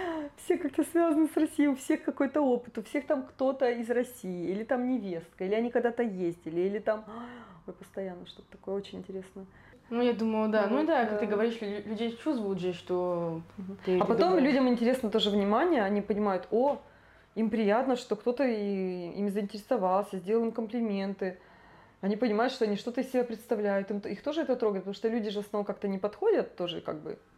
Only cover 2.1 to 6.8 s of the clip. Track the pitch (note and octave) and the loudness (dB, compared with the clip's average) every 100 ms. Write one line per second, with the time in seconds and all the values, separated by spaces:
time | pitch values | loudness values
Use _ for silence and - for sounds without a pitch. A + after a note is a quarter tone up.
2.1 | - C#4 D4+ C#4+ B3 A#3+ - A3+ D4 C#4 | 0 0 2 2 2 -2 -10 -6 -4 -2
3.1 | D4+ C4 - C4 C4+ B3 A#3+ A#3 A#3+ B3+ | -2 -4 -2 0 2 0 0 0 0 -2
4.1 | - F#3 F3+ F3 F#3+ A3+ B3+ B3 B3+ G3 | -6 -8 -6 -4 -4 -2 -2 0 -2 -2
5.1 | E3+ E3 - F#3 G#3+ A#3 A#3+ A#3 A#3 A#3+ | -6 -8 -8 -2 0 0 0 0 0 -2
6.1 | F#3 F3 E3+ - E3 F#3 G3+ | 0 -2 -4 -4 -2 0 0